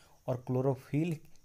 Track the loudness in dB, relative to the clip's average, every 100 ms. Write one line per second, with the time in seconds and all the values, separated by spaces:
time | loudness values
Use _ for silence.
0 | -20 -10 -6 -4 -2 2 2 0 0 0
1 | 0 -2 -8 -20